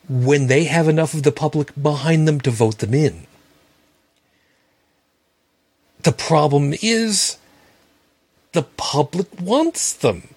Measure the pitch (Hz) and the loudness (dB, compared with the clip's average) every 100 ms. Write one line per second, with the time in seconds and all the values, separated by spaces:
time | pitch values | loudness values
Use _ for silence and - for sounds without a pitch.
0 | - 127 127 143 131 131 160 165 160 156 | -4 -2 2 2 4 2 2 2 2 2
1 | 160 156 143 143 156 151 143 - 143 143 | 0 0 0 0 -4 -2 -6 -2 -2 -2
2 | 147 165 156 147 131 113 113 110 107 135 | 0 2 2 0 -2 0 0 0 -2 0
3 | 151 82 - _ _ _ _ _ _ _ | 0 -2 -20 _ _ _ _ _ _ _
4 | _ _ _ _ _ _ _ _ _ _ | _ _ _ _ _ _ _ _ _ _
5 | _ _ _ _ _ _ _ _ _ _ | _ _ _ _ _ _ _ _ _ _
6 | 165 127 - 156 151 143 143 147 220 226 | -4 -4 0 2 4 2 0 -2 -2 0
7 | 226 196 - - _ _ _ _ _ _ | 0 -2 -4 -6 _ _ _ _ _ _
8 | _ _ _ _ _ 170 127 - - 143 | _ _ _ _ _ -4 -4 -10 -4 -2
9 | 147 175 185 - 180 262 330 - - - | -2 -2 -6 -8 -2 0 0 -2 -6 -2
10 | 123 87 - | -2 -2 -12